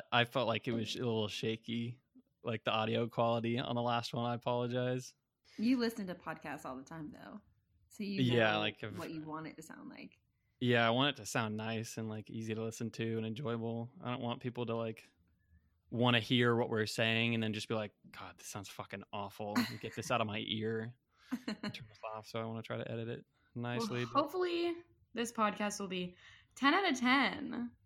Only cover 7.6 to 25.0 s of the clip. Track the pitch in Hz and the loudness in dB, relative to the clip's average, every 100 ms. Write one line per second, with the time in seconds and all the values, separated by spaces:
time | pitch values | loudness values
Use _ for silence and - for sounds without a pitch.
7.6 | _ _ _ - 202 190 123 120 110 107 | _ _ _ -8 -2 2 4 6 6 4
8.6 | 107 - 110 87 - 160 151 156 160 - | 2 -2 -6 -6 -6 -6 -8 -8 -10 -12
9.6 | 160 - - - - _ _ _ _ - | -16 -16 -16 -16 -18 _ _ _ _ 0
10.6 | 123 120 117 120 143 123 104 135 107 107 | 4 6 6 6 4 0 -4 -2 0 -2
11.6 | 110 113 110 - 110 107 - 113 110 110 | -2 -4 -4 -6 -6 -6 -8 -6 -4 -4
12.6 | 113 110 113 113 113 113 110 110 113 117 | -4 -4 -6 -2 -2 -2 -2 -4 -2 -2
13.6 | 117 117 120 - 123 123 120 117 123 120 | -2 -4 -6 -8 -6 -4 -4 -4 -4 -4
14.6 | 117 117 113 110 - _ _ _ _ - | -2 -2 -4 -6 -14 _ _ _ _ -20
15.6 | _ _ - 117 123 120 107 123 120 117 | _ _ -4 4 6 6 6 6 6 6
16.6 | 120 110 107 - 113 113 117 113 110 107 | 2 0 0 2 2 4 2 2 0 -2
17.6 | - 110 104 - - - 92 87 - 104 | -2 -2 -4 -10 -18 -14 -14 -14 -12 -10
18.6 | 95 - 98 98 - 104 101 - 104 110 | -10 -12 -10 -10 -8 -6 -6 -6 -4 -2
19.6 | 117 113 113 - - 120 107 107 110 107 | -2 -4 -8 -6 0 0 0 -2 -4 -2
20.6 | 110 113 113 - _ _ - 240 - 208 | -2 -2 -4 -10 _ _ -8 -6 -6 -6
21.6 | 208 - 117 - 110 110 - 113 113 113 | -6 -8 -14 -12 -10 -8 -6 -6 -4 -6
22.6 | 110 117 117 117 113 120 - _ _ 120 | -6 -6 -4 -6 -6 -8 -12 _ _ -6
23.6 | 120 120 220 120 120 277 302 370 359 339 | -4 -2 -2 -2 0 0 0 0 0 0
24.6 | 349 339 - _ | -2 -4 -10 _